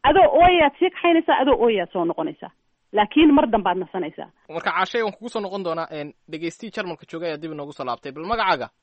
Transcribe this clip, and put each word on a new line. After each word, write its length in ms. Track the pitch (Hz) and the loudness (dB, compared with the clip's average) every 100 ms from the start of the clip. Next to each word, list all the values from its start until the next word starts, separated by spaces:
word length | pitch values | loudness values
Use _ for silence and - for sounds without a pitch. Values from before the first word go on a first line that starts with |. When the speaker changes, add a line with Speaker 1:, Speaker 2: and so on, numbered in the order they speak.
Speaker 1:
Adoo 240 | 262 320 339 302 | 4 6 6 6
ooyaad 320 | 359 359 294 - | 6 6 2 2
sii 100 | 359 | -2
kaxaynaysaa, 480 | - 349 330 330 - | 0 2 2 2 0
adoo 160 | 269 240 | 2 2
ooyaad 320 | 233 208 175 | 2 0 -4
soo 140 | 190 170 | -4 -4
noqonaysaa. 460 | 175 156 151 131 _ _ _ _ | -4 -6 -8 -18 _ _ _ _
Laakiin 400 | 208 208 294 311 | -2 2 4 6
mar 140 | 285 311 | 6 4
dambaad 260 | 214 190 180 | 0 0 -4
nasanaysaa. 520 | 175 190 160 - - _ _ | -6 -8 -8 -10 -18 _ _
Speaker 2:
Marka, 220 | 170 190 | -8 -4
Caashay, 300 | 170 185 240 | -2 -2 -2
waan 120 | 220 | -6
kugu 160 | - 233 | -8 -10
soo 120 | 226 | -8
noqon 220 | 196 196 | -8 -8
doonaa. 240 | 175 160 160 | -6 -6 -8
Een, 220 | 156 147 - _ | -10 -12 -16 _
dhegeystiyi 400 | 156 170 - 226 | -10 -10 -10 -14
Jarmalka 340 | 220 185 156 - | -10 -10 -12 -14
joogay 160 | 165 170 | -10 -8
ayaa 120 | 151 | -8
dib 100 | 160 | -10
inoogu 220 | 151 143 | -12 -14
soo 100 | 143 127 | -10 -8
laabtay. 260 | 120 143 | -8 -10
Bal 120 | 139 175 | -12 -6
magacaaga? 440 | 226 196 156 117 _ | -2 0 -2 -4 _